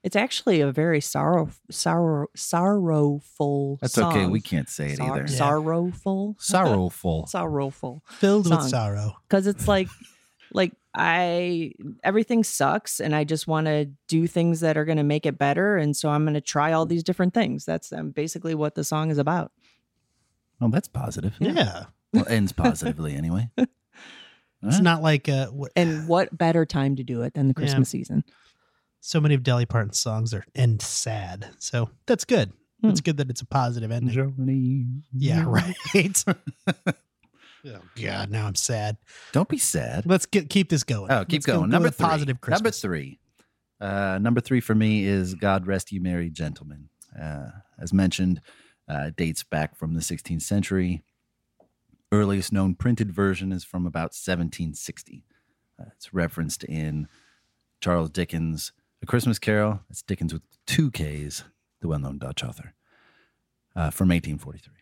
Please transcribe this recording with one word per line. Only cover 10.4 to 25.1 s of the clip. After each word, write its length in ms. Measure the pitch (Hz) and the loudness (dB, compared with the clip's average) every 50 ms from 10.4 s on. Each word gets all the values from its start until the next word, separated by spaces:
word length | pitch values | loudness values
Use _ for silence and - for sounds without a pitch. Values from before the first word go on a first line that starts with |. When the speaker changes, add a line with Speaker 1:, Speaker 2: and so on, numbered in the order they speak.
| _ _ | _ _
Speaker 1:
like, 200 | - 196 185 180 - _ _ _ - | 0 0 0 0 -2 _ _ _ -2
I, 760 | - 170 170 165 175 180 175 170 175 180 175 175 165 165 135 - - - - - _ | 0 2 2 4 4 2 2 0 0 0 0 -2 -2 -4 -6 -8 -12 -14 -14 -14 _
everything 400 | - 180 196 214 226 - 247 226 | -2 2 2 2 2 4 2 2
sucks, 560 | 214 - - - 139 135 156 214 - - - - | 2 2 2 2 2 2 2 0 -2 -6 -6 -4
and 160 | - 156 151 | -2 0 2
I 80 | 151 | 2
just 240 | 151 147 160 156 - | 2 0 0 -2 0
wanna 400 | - 160 156 160 156 151 151 147 143 139 _ _ - | 0 0 0 2 2 2 0 0 -2 -6 _ _ 0
do 180 | 160 160 165 | 2 2 2
things 340 | 165 - 175 170 170 165 156 | 2 2 2 2 2 2 2
that 160 | 170 160 156 | 2 2 2
are 80 | 156 151 | 2 2
gonna 200 | 160 160 151 147 | 2 2 2 2
make 220 | 147 147 151 - | 2 2 2 0
it 120 | 156 131 - | -2 0 2
better, 380 | 143 143 143 165 190 208 208 | 2 2 2 2 2 2 2
and 200 | 180 151 147 143 | 2 2 0 0
so 120 | - - 151 | 0 0 0
I'm 160 | 147 147 156 | 2 2 2
gonna 160 | 156 147 151 | 2 0 -2
try 320 | - - - 147 147 156 | -4 -2 0 0 2 2
all 140 | 160 160 165 | 2 2 2
these 160 | - 170 170 160 | 2 0 -2 0
different 300 | - 180 - 185 180 - | -2 0 2 0 2 2
things. 300 | 233 214 - 139 147 - | 0 0 0 -2 -6 -4
That's, 280 | - 165 165 - - | -4 -4 -4 -6 -8
um, 180 | - 156 156 147 | -10 -8 -8 -6
basically 440 | 139 151 151 160 - 165 - 165 160 | -6 -6 -6 -6 -6 -8 -6 -4 -2
what 200 | 151 151 151 _ | -2 -2 -2 _
the 80 | - 147 | -4 -4
song 260 | - 156 151 156 160 | -2 -2 -2 0 0
is 80 | 151 143 | 0 2
about. 340 | 139 151 170 175 - - _ _ _ _ _ _ _ _ _ _ _ _ _ _ _ _ _ _ _ _ _ _ | 2 2 0 0 -2 -6 _ _ _ _ _ _ _ _ _ _ _ _ _ _ _ _ _ _ _ _ _ _
Speaker 2:
Well, 100 | 123 117 | 0 2
that's 180 | 110 175 - - | 2 2 -2 -2
positive. 460 | - 131 131 110 98 - - 101 - - | -10 -8 -8 -6 -6 -4 -4 -6 -2 0
Speaker 3:
Yeah. 460 | 156 233 320 339 - 101 90 85 - - _ _ _ _ | -2 0 2 2 0 0 -2 -8 -12 -14 _ _ _ _
Speaker 2:
Well, 140 | - 233 - - | 2 2 2 4
ends 240 | 233 110 101 92 | 2 2 2 0
positively 640 | - - - 247 - - 82 80 78 73 80 73 71 | 0 2 2 2 2 0 -4 -6 -4 -4 -4 -4 -4
anyway. 360 | 71 80 82 85 98 117 117 _ | -2 -2 -2 0 0 -2 -2 _
Speaker 3:
<laughs> 120 | - 254 254 _ _ _ _ _ - - - - - - - - _ _ _ _ _ | 0 -2 -2 _ _ _ _ _ -20 -20 -20 -20 -20 -20 -20 -20 _ _ _ _ _
It's 180 | - 104 147 196 | -2 2 4 6
Speaker 2:
Huh? 40 | |
Speaker 3:
not 200 | 180 175 165 160 | 6 4 4 4
like, 260 | 160 160 | 4 2